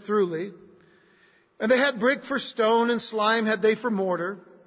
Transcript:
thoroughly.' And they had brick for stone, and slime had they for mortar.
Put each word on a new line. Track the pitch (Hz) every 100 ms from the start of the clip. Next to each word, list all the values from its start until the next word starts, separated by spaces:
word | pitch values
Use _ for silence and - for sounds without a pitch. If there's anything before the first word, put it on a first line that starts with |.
| -
thoroughly.' | 208 180 160 196 - - - _ _ _ _ _ _ _ -
And | 220
they | 247
had | 277 240
brick | 240 277
for | - 277
stone, | - - 220 226 233
and | 233
slime | - 220 214 226
had | 220 214
they | 214
for | 220 247
mortar. | 202 190 175 175 202 - -